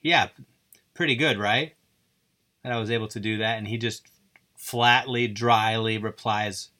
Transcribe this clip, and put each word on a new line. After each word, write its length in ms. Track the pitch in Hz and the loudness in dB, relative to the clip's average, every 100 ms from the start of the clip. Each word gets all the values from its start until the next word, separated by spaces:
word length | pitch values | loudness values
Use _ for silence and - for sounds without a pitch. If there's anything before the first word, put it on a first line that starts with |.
Yeah, 280 | 156 170 104 _ - _ _ - _ | 2 2 2 _ -20 _ _ -20 _
pretty 220 | - 165 | -4 -2
good, 220 | 123 151 104 | 2 0 0
right? 380 | 104 117 156 _ _ _ _ _ _ _ _ _ | 0 0 -2 _ _ _ _ _ _ _ _ _
That 100 | 127 | -6
I 60 | 117 | -6
was 120 | 107 | -2
able 160 | 117 110 | -4 -4
to 100 | 117 | -6
do 180 | 104 107 | -4 -2
that, 200 | 110 113 | -2 -2
and 100 | 104 | -6
he 100 | 117 | -4
just 300 | 117 - _ _ _ _ _ | -4 -6 _ _ _ _ _
flatly, 720 | _ - 120 120 123 135 120 120 | _ -8 2 6 6 4 -2 -2
dryly 720 | 104 120 113 110 113 113 110 | 0 4 4 4 0 -2 -4
replies 720 | 107 - 117 104 107 98 - | -6 -6 -4 -2 -2 -6 -14